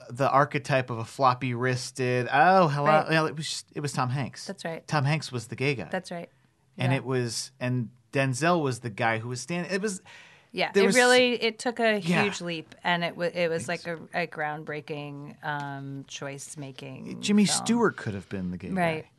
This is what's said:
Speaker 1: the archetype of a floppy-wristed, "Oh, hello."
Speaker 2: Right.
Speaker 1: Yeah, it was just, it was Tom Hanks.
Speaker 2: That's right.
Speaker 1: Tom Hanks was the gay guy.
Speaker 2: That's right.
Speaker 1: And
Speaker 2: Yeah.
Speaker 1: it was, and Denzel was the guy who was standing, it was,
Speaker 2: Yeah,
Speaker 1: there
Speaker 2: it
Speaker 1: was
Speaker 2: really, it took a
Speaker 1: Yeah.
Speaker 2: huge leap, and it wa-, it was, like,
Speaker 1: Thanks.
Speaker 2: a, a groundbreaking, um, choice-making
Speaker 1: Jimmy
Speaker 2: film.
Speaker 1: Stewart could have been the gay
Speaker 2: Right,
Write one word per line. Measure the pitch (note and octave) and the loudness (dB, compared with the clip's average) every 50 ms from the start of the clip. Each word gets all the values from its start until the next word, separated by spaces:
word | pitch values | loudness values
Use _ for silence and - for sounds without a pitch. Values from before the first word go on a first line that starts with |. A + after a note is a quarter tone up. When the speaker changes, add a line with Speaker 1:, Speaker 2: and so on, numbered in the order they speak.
| - - | -16 -14
Speaker 1:
the | B2 A#2+ C#3 B2 | -4 0 0 4
archetype | - C3 C#3+ C#3+ - D3 B2 - D3 C3 B2 - | 6 4 4 4 2 -4 0 2 2 2 2 0
of | B2 A2+ | -4 -6
a | A2+ | -6
floppy-wristed, | - - - C3+ B2+ B2 B2 C3+ B2+ A#2+ A#2 B2 B2+ B2+ B2 - - - - C3 B2 B2 B2 B2 A#2+ | -8 -2 2 4 4 4 4 0 -4 -2 0 0 0 0 0 -2 -8 -4 -2 0 2 2 2 0 2
"Oh, | B2+ C#3 D#3 F3+ F#3+ F#3+ F3+ D3+ | 4 6 6 8 8 8 6 6
hello." | C#3 C#3+ C#3+ D3 | 4 2 4 6
Speaker 2:
Right. | D#3 D#3 - - | 6 6 4 4
Speaker 1:
Yeah, | D#3+ D#3+ D#3 D#3 | 2 2 2 2
it | - | -2
was | D#3 D#3 - | -4 -8 -8
just, | - - - _ _ | -8 -8 -10 _ _
it | - | -6
was | D3 C#3 | -6 -4
Tom | - D3 C3 B2 | -2 -2 0 0
Hanks. | B2 D3 B2+ - - - - - | 0 -2 -2 -4 -6 -10 -12 -12
Speaker 2:
That's | G3 - - | -12 -8 -8
right. | E3+ E3 - - - | -8 -8 -8 -8 -2
Speaker 1:
Tom | - D3+ C3 | 0 0 2
Hanks | C#3+ D#3 D#3 - - B2+ | 2 0 0 -2 -4 -8
was | A#2+ A2 - | -8 -8 -8
the | A#2 G2+ | -6 -2
gay | B2+ C#3+ C#3+ | 0 0 0
guy. | A2+ F2+ D2 | -2 -4 -6
Speaker 2:
That's | - F#2 - - | -6 -6 -6 -8
right. | F3+ E3+ - - _ _ _ _ _ _ _ _ _ - | -12 -12 -12 -14 _ _ _ _ _ _ _ _ _ -2
Speaker 1:
And | B2+ B2+ C3+ | 0 0 2
Speaker 2:
Yeah. | C3+ | 0
Speaker 1:
it | A2+ | 0
was, | B2 C3 B2+ B2 A#2 A#2 - - - - _ | 0 0 0 0 0 -4 -6 -8 -10 -10 _
and | - B2 B2 B2+ A#2+ - - _ _ _ - | -4 -2 -2 -2 -4 -6 -10 _ _ _ -2
Denzel | C#3 C3+ C3+ B2+ B2 D3 E3+ F3+ E3+ | 0 0 0 0 0 2 2 2 2
was | D3+ C3+ A#2+ A2 | 2 0 -2 -4
the | - A#2+ | -6 -10
guy | G2 F#2+ B2 A2+ A2+ A2 | -4 0 0 0 0 0
who | A2+ B2 | -2 -6
was | B2 B2 | -8 -10
standing, | - - E3+ F3 F3+ - | -8 -6 -6 -6 -4 -4
it | F3+ G3 | -4 -4
was, | F#3+ A3 F#3+ F#3 - - - - - - - _ _ _ - | -2 -4 -6 -6 -12 -18 -20 -20 -20 -20 -20 _ _ _ -4
Speaker 2:
Yeah, | F#3 F3 D#3 - | -4 -2 0 2
Speaker 1:
there | G3+ G3 | 4 4
Speaker 2:
it | G3+ | 6
Speaker 1:
was | G3 | 6
Speaker 2:
really, | B3+ B3 B3 B3 B3 B3+ B3 A#3+ - | 6 6 8 8 6 6 4 2 2
it | G3 A3+ A3 - | 0 -2 -4 -2
took | - C4 A#3 - | -6 -6 -2 0
a | A#3 A3+ G#3+ G#3 | 2 2 2 2
Speaker 1:
Yeah. | F3+ E3 F3+ D#3+ - | 2 2 2 4 2
Speaker 2:
huge | G3+ F3+ - | 2 0 -4
leap, | F3 F3 E3+ D#3+ D#3 - - - - | -6 -6 -6 -8 -8 -12 -18 -6 0
and | F3+ F3 E3+ E3+ | 0 0 2 0
it | E3 - - | -2 -4 -2
wa-, | F3 E3+ E3 | -4 -4 -2
it | F3 F3 E3 | 0 0 0
was, | E3 E3 - B2 | 0 -2 -4 -4
like, | F3 E3 | -6 -6
Speaker 1:
Thanks. | - E3+ E3+ D#3 - - - | -6 -10 -10 -10 -12 -8 -6
Speaker 2:
a, | F3+ E3+ | -4 -4
a | E3 | -4
groundbreaking, | - D#3+ D3+ D3+ D3+ D#3 D#3 D#3+ D3 D3 C#3 - D#3+ D3 D3 C#3+ C#3+ C#3+ C#3+ D3 - - - | -4 -6 -4 -4 -4 -6 -8 -8 -10 -10 -8 -8 -10 -8 -8 -10 -12 -12 -14 -14 -16 -12 -8
um, | D#3 D3 D3 C#3+ C#3+ C#3 C3+ C#3 C#3 C#3 C#3 C3+ - | -6 -6 -4 -6 -6 -8 -8 -10 -10 -10 -12 -12 -14
choice-making | - - D3 C#3 C#3 C#3 - - - D#3 C#3+ C3+ C3+ - C#3+ C3+ C3 - A2 B2+ B2+ A#2 | -14 -12 -10 -10 -10 -12 -14 -14 -14 -12 -12 -12 -12 -14 -14 -14 -14 -14 -12 -12 -12 -6
Speaker 1:
Jimmy | - - G#3 G#3 G#3 | 0 2 4 6 6
Speaker 2:
film. | D#3+ D3+ - - | 6 4 0 0
Speaker 1:
Stewart | - A3+ A#3+ A#3 F3 - - | 0 2 4 4 2 0 0
could | - A#2 F#2+ | -6 -6 -6
have | G2+ F#2 - | -6 -8 -8
been | - G2 F2+ F2+ | -6 -6 -4 -6
the | F2 F2 | -6 -8
gay | F2+ F2+ | -6 -4
Speaker 2:
Right, | F#3+ F#3+ F3 E3 D#3+ D#3+ - - _ | -2 0 0 0 0 -4 -8 -14 _